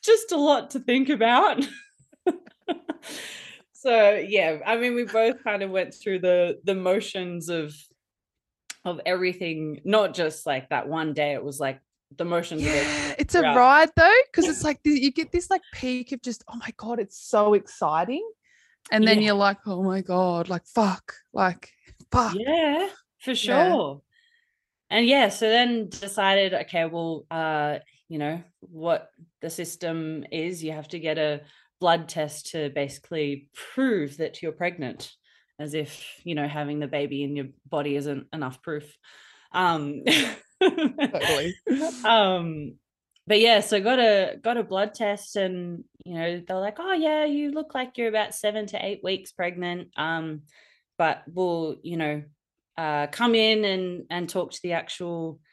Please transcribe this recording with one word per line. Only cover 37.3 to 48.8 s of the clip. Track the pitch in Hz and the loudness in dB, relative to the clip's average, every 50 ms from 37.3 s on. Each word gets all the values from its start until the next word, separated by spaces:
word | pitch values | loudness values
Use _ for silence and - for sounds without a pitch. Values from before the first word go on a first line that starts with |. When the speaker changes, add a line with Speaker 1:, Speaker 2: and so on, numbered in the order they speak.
| 143 143 | -6 -6
Speaker 1:
your | 135 131 131 _ _ 139 | -8 -10 -14 _ _ -6
body | - 151 143 147 143 | -6 -4 -2 -2 -4
isn't | 143 139 147 143 139 135 - - | -4 -4 -4 -6 -8 -10 -12 -10
enough | 160 143 127 127 - _ | -8 -8 -8 -10 -12 _
proof. | - 156 151 147 - _ _ _ - - - - - - _ _ _ - | -10 -10 -10 -10 -14 _ _ _ -20 -20 -20 -20 -20 -20 _ _ _ -2
Um, | 175 185 175 165 160 147 143 147 139 - | 0 0 2 0 0 -2 -6 -8 -2 2
<laughs> | - 320 311 277 233 - - - _ _ _ | 2 2 2 2 -2 -6 -12 -18 _ _ _
Speaker 2:
Totally. | 381 381 - - 311 262 - - 285 269 - 160 - 170 160 139 147 175 185 - _ 427 294 269 302 330 262 247 240 | 2 2 2 2 -2 -2 0 -2 -4 -2 -2 -2 0 0 0 0 0 -2 -6 -6 _ -2 0 0 0 -4 -6 -2 2
Speaker 1:
um, | 214 226 220 208 190 185 180 170 165 160 151 147 135 - _ _ _ _ _ _ _ _ _ _ - | 4 6 6 6 4 2 0 -2 -4 -6 -8 -10 -12 -14 _ _ _ _ _ _ _ _ _ _ 2
but | 214 208 | 4 6
yeah, | 226 233 233 208 | 6 6 6 6
so | 202 208 220 202 | 4 2 0 0
got | 190 226 254 254 | 2 2 4 4
a, | 240 220 208 196 190 - - - | 6 6 6 4 2 0 -4 -4
got | - 220 240 240 | -2 -2 -2 0
a | 214 | -2
blood | 170 185 190 202 208 208 | -2 0 -2 -2 -2 -2
test | - 233 208 202 202 - - - 208 | -4 -2 -2 -2 -4 -6 -8 -4 -2
and, | 196 185 185 180 175 175 175 170 - _ _ _ - | -2 -2 -2 -4 -6 -8 -10 -12 -14 _ _ _ -16
you | 180 175 | -12 -8
know, | 165 165 175 175 180 175 | -4 -4 -4 -4 -6 -6
they're | - 185 185 | -6 -4 -4
like, | 190 202 214 - | -4 -4 -6 -6
"Oh | 339 381 381 | -4 -2 0
yeah, | 330 311 311 302 302 302 | 0 2 2 2 2 0
you | 302 294 294 294 294 | 0 0 -2 -2 -2
look | 285 302 302 302 - | -4 -6 -8 -6 -6
like | 269 254 247 - - | -6 -6 -6 -6 -4
you're | 233 226 | -4 0
about | 214 214 208 - - | 0 0 -2 -2 -4
seven | - - 208 208 214 214 202 | -4 -4 -2 -2 -2 -6 -6
to | - - | -8 -8